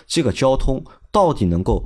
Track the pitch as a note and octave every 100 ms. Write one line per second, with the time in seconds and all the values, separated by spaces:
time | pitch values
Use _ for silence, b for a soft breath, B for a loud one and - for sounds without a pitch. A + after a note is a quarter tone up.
0 | - E3+ B2+ - C3 C3 - C3 B B
1 | - G#3 F3 C3+ F#2 E2+ F#2 A2